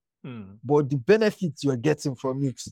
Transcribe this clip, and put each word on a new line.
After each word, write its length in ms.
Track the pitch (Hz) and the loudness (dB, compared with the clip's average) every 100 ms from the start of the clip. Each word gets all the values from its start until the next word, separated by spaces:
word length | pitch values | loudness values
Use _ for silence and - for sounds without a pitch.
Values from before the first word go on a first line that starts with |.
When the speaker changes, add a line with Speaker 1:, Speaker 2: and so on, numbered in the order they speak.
| _ _ 147 | _ _ -16
Speaker 1:
Mm. 280 | 120 95 107 | -14 -16 -12
Speaker 2:
But 260 | 120 147 135 | 0 2 2
the 80 | 143 | 0
benefits 680 | 117 220 214 - 180 - | 4 4 4 0 -4 -2
you 80 | 139 | -2
are 60 | 123 | 0
getting 380 | 147 147 147 123 | 0 0 -4 -4
from 280 | 135 135 | -4 -2
it 180 | 139 - - | -4 -6 -14